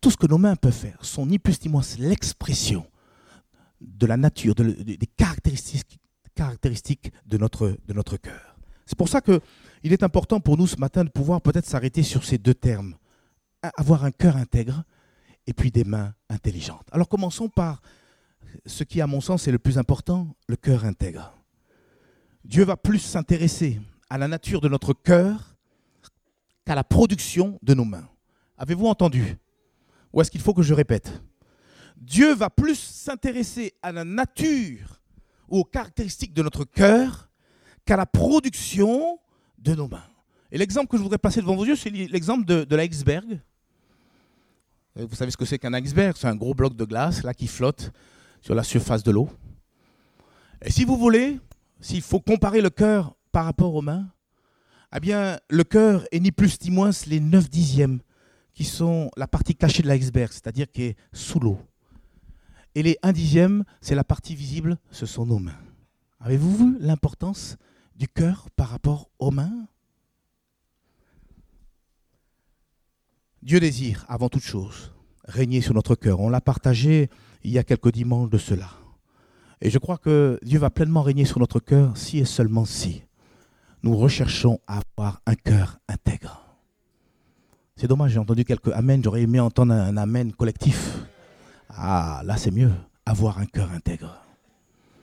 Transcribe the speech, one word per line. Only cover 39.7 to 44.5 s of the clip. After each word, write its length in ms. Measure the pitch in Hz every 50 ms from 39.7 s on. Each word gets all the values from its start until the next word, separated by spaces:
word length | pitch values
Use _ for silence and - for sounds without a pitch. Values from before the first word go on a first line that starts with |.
| 160
nos 140 | 156 147 127
mains. 160 | 98 - - _ _ _ _ _ _ _ _ _ -
Et 60 | 143
l'exemple 300 | 190 202 185 277 277 -
que 80 | -
je 60 | 233 202
voudrais 160 | 196 202 202
placer 220 | - 202 175 233
devant 160 | 196 175 190
vos 80 | 190 202
yeux, 120 | 233 302
c'est 140 | - - 220
l'exemple 540 | 208 202 185 165 151 185 165 160 226 254 220
de, 200 | 170 180 165 156
de 120 | 139 147
l'iceberg. 640 | 151 160 175 165 147 139 139 143 165 196 233 220 160 - _ _ _ _ _ _ _ _ _ _ _ _ _ _ _ _ _ _ _ _ _